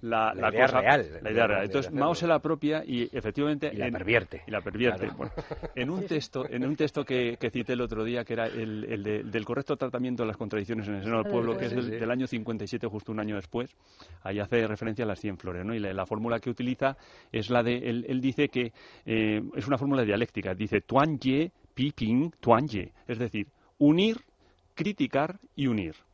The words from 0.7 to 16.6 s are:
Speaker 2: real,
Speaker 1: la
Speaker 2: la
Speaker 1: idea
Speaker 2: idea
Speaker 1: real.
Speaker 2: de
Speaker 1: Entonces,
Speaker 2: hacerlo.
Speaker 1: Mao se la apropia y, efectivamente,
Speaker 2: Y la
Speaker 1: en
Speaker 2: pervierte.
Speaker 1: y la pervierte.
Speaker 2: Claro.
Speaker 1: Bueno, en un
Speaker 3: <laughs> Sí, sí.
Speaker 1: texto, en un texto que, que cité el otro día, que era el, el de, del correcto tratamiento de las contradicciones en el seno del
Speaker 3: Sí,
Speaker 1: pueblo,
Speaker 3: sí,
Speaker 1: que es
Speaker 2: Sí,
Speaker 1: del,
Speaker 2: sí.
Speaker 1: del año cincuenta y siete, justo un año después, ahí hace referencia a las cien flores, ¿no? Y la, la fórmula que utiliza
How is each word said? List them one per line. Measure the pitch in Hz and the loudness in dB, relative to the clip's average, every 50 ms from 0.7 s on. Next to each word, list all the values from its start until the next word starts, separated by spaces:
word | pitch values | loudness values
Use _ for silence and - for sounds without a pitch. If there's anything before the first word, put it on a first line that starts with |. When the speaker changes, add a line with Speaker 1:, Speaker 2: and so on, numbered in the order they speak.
| 127 127 | 6 4
Speaker 2:
real, | - 120 139 147 | 6 6 6 6
Speaker 1:
la | 110 | 4
Speaker 2:
la | 78 76 85 | 0 -6 -8
Speaker 1:
idea | - 107 | -6 0
Speaker 2:
idea | 110 113 117 107 | 4 4 4 6
Speaker 1:
real. | 104 98 | 4 2
Speaker 2:
de | 98 | 0
Speaker 1:
Entonces, | 104 - 139 135 - | 0 0 -2 -2 0
Speaker 2:
hacerlo. | - 139 139 | 0 0 2
Speaker 1:
Mao | 156 170 | 2 2
se | 165 170 170 | 0 2 2
la | 165 | 2
apropia | 151 - 156 160 151 151 147 151 156 - | 2 4 0 -2 0 0 -2 -2 -2 -2
y, | - 131 120 120 - - 135 | -4 -2 -2 -2 -2 -4 -4
efectivamente, | 107 110 101 - 143 147 151 143 147 151 - | -4 -4 -2 0 0 0 0 0 -2 -4 -4
Speaker 2:
Y | 104 | -2
la | 101 123 | -4 -2
Speaker 1:
en | 117 | -2
Speaker 2:
pervierte. | 95 92 92 117 117 95 82 - - - | -4 0 4 4 4 4 2 -12 -14 -10
Speaker 1:
y | - | -6
la | 107 104 | -6 -6
pervierte. | 90 104 95 104 120 123 107 92 95 104 | -4 -4 -4 2 2 2 2 2 -4 -6
Speaker 2:
Claro. | - - | -6 -6
Speaker 1:
Bueno, | 139 - - - 147 - 151 - - 120 - | -8 -8 -8 -10 -10 -10 -10 -10 -10 -10 -6
en | 131 123 135 | -4 -4 -2
un | 170 190 | -2 -4
Speaker 3:
<laughs> | |
Sí, | 196 190 | -4 -2
sí. | 170 | -4
Speaker 1:
texto, | 151 135 - - 135 123 - | -4 -4 -4 -6 -6 -6 -4
en | - 123 127 131 | -4 -4 -2 -2
un | 151 | 0
texto | 147 156 147 - - 143 | 0 -2 -2 0 -4 -4
que, | - 135 127 123 120 117 - | -2 0 0 0 0 -2 -2
que | - 117 | -4 -4
cité | - 123 117 - 131 | -2 -2 -2 -2 -2
el | 120 | -2
otro | 123 113 110 107 110 | -2 -2 -2 -4 -2
día, | 113 120 120 117 | -2 -2 -4 -4
que | - 120 | -4 -2
era | 113 113 | -2 -2
el, | 113 - 117 113 110 107 107 107 | -2 -2 -4 -6 -4 -6 -6 -6
el | - 113 104 101 | -6 -6 -4 -2
de, | 104 107 107 - | -2 -2 -2 -4
del | 113 101 117 107 | -4 -4 -4 -4
correcto | 98 117 131 139 - 147 | -2 -4 -4 -2 -4 -4
tratamiento | 131 - 131 123 123 123 127 123 117 | -2 -2 -4 -2 -2 -2 -2 -2 -2
de | 120 110 | -2 -2
las | 104 - | -2 -4
contradicciones | 120 107 101 107 101 92 117 110 107 101 | -6 -4 -4 -4 -4 -2 -4 -4 -4 -4
en | 107 98 | -4 -4
el | 95 | -2
seno | 107 117 113 | 0 0 0
del | 110 | 0
Speaker 3:
Sí, | 104 | 2
Speaker 1:
pueblo, | 117 120 117 117 113 | 0 0 0 0 -2
Speaker 3:
sí, | - | -2
Speaker 1:
que | 123 | -2
es | 120 | -2
Speaker 2:
Sí, | 110 123 | -2 -2
Speaker 1:
del, | 123 | -2
Speaker 2:
sí. | 120 110 | -2 -4
Speaker 1:
del | 113 113 110 | -4 -2 -2
año | 123 127 131 123 | 0 -2 -2 -2
cincuenta | - 117 107 110 117 110 104 | -2 -4 -4 -4 -4 -6 -4
y | 98 | -6
siete, | - 117 - | -6 -4 -4
justo | 117 98 107 - - | -4 -6 -6 -8 -6
un | 113 107 | -6 -4
año | 107 107 107 101 | -4 -2 -4 -6
después, | 92 - - 117 123 - - _ _ _ - - - - - - | -6 -4 -4 -4 -4 -4 -10 _ _ _ -20 -20 -20 -20 -20 -14
ahí | _ 95 98 104 | _ -6 -4 -4
hace | 101 95 123 120 113 107 | -2 2 2 2 2 2
referencia | 107 107 - 113 107 104 120 | 0 -4 -4 -6 -4 -2 -2
a | 107 | -2
las | 98 - | -2 -4
cien | - 107 98 85 | -4 -6 -6 -6
flores, | - 95 90 87 90 | -8 -8 -6 -6 -4
¿no? | 104 117 | -4 -4
Y | 113 | -4
la, | 104 98 95 | -4 -4 -2
la | 95 95 | -4 -2
fórmula | - 107 104 110 120 117 113 | -2 -2 -4 -2 -2 -2 -2
que | - 131 | -2 -4
utiliza | 117 - | -4 -2